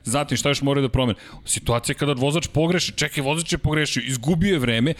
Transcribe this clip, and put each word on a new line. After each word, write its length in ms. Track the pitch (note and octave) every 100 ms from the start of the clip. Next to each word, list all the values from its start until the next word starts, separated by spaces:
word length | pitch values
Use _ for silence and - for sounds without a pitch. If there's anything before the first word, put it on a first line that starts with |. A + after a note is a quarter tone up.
Zatim 340 | - C3+ C#3+ B2
šta 120 | C#3+
još 120 | C#3
moraju 200 | C#3 C#3
da 100 | C3+
promene? 280 | C3+ B2 G2 - - -
Situacija 500 | - - A#2 - C#3
kada 180 | D3
vozač 340 | C3+ C#3 E3 -
pogreši, 440 | D3+ E3 F3 -
čekaj, 300 | - D3 -
vozač 280 | C3+ D#3+ D#3+
je 60 | E3+
pogrešio, 440 | C#3+ D#3 D3 B2+
izgubio 500 | A#2+ C3 B2 F3 G3
je 60 | F3
vreme, 340 | A#2+ A2+ C3+ D#3+